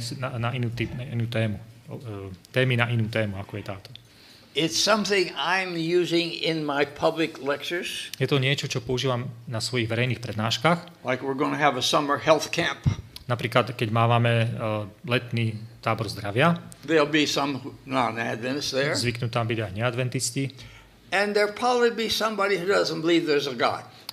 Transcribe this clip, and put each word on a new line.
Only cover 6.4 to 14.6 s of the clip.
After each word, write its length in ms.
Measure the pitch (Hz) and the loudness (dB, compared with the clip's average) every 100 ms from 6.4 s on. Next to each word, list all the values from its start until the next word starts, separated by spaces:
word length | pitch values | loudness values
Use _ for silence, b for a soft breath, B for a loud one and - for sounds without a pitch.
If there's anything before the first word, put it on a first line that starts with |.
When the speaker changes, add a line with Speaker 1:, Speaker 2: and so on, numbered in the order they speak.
| 160 160 | -2 -2
Speaker 2:
my 240 | 151 139 143 | 0 2 0
public 560 | - 160 151 160 - | 2 0 2 -2 -2
lectures. 640 | 135 139 - 175 - - - - | -4 -4 -4 -6 -6 -8 -8 -2
Speaker 1:
Je 80 | 135 | 2
to 80 | 143 | 2
niečo, 320 | 131 139 139 | 2 0 -2
čo 80 | 135 | -6
používam 480 | 117 127 135 123 131 - - | -4 -2 0 -2 -4 -10 -8
na 80 | 113 | -6
svojich 320 | - 127 110 | -2 -2 0
verejných 320 | 117 127 117 | 0 0 -2
prednáškach. 800 | - 101 110 117 156 175 - - | -6 -4 -2 2 2 2 -2 -10
Speaker 2:
Like 240 | 123 127 135 | -4 -2 -2
we're 80 | |
gonna 240 | 135 143 143 | -2 -2 4
have 160 | 147 | 4
a 80 | 123 | 4
summer 400 | 120 147 143 139 | 2 2 2 0
health 320 | - 156 - | 6 4 4
camp. 320 | - 165 139 - - - - | -2 -2 0 0 0 -6 -12
Speaker 1:
Napríklad, 500 | - 120 117 123 123 | -4 -2 2 2 2
keď 160 | 120 117 | 0 0
mávame, 560 | 117 117 120 117 117 | 2 4 4 4 2
e, 20 | 113 117 | 0 -2